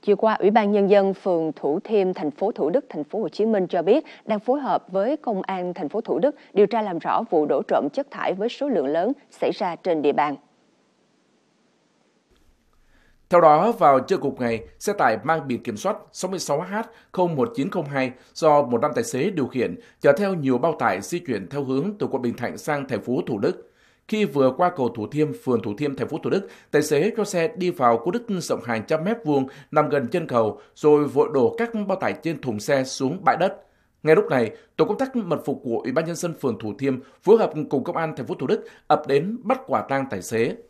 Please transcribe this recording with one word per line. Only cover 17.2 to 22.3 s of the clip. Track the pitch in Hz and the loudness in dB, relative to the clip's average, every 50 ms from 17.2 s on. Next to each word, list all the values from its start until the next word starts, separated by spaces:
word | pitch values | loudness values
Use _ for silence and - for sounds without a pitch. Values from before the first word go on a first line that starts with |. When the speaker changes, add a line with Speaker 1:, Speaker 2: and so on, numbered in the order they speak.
| 180 175 165 | 0 0 2
Speaker 2:
một | 147 - 156 - | 0 0 -2 0
chín | - 139 196 | -4 -4 -2
không | - 190 156 | -4 -4 -6
hai | 143 143 135 131 127 - - - _ _ | -4 -2 -2 -2 -2 -4 -10 -20 _ _
do | - 165 156 147 147 | 2 4 6 6 6
một | 135 120 120 110 | 4 2 0 0
nam | 143 147 131 | 0 0 0
tài | 123 113 | -2 -4
xế | - - 123 143 208 | -4 -2 -2 -2 -2
điều | 202 156 147 | 0 -2 -4
khiển | - - 131 110 90 85 - - - _ _ | -2 -2 -2 -2 -2 -4 -10 -16 -20 _ _
chở | - 143 139 - | 4 4 4 4
theo | 208 196 190 | 2 -2 -2
nhiều | 170 143 135 127 120 | -2 0 0 0 2
bao | 127 170 156 - | 2 0 0 2
tải | 131 113 113 95 | 0 0 0 0
di | 101 - - 175 | -4 -6 -8 -8
chuyển | 175 - 120 98 95 85 | -4 -4 -4 -4 -4 -6
theo | 139 143 143 | -8 -6 -4
hướng | 127 131 131 151 208 208 208 | -2 -2 -2 -2 -4 -4 -4
từ | 139 | -4
quận | 117 - 131 | -4 -4 -2
Bình | 120 120 | -2 -2